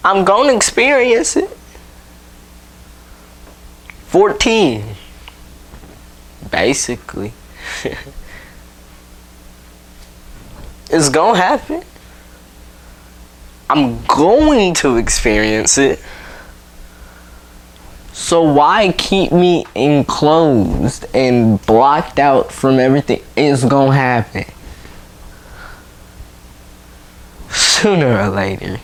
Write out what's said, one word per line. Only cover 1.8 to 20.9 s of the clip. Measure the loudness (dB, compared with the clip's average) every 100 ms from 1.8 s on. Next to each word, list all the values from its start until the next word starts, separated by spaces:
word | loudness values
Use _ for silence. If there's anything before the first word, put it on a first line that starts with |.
| -20 -20 -20 -20 -20 -20 -20 -20 -20 -20 -20 -20 -20 -20 -20 -20 -20 -20 -20 -20 -20 -20 -2
Fourteen. | 0 0 0 0 2 0 -2 -8 -16 -20 -20 -20 -20 -20 -20 -20 -20 -20 -20 -20 -20 -20 -20 -10
Basically. | -4 -2 -2 -6 -10 -12 -12 -12 -14
<laughs> | -20 -20 -14 -10 -10 -12 -16 -18 -18 -20 -20 -20 -20 -20 -20 -20 -20 -20 -20 -20 -20 -20 -20 -20 -20 -20 -20 -20 -20 -20 -20 -20 -20 -20 -4
It's | 0 0
gonna | 2 2 2
happen. | 0 -2 -4 -10 -10 -20 -20 -20 -20 -20 -20 -20 -20 -20 -20 -20 -20 -20 -20 -20 -20 -20 -4
I'm | -2 -2 -4 -2
going | 2 4 4 4 2 2 0
to | 0 0
experience | 0 0 0 0 0 0 0 2
it. | 2 0 -10 -20 -20 -20 -20 -20 -20 -20 -20 -20 -20 -20 -20 -20 -20 -20 -20 -20 -20 -20 -20
So | -12 0 2
why | 4 4 4 2 0 -2
keep | -2 -2 2
me | 2 4 2 -2
enclosed | -2 2 2 0 0 2 4 4 2 0 -2 -4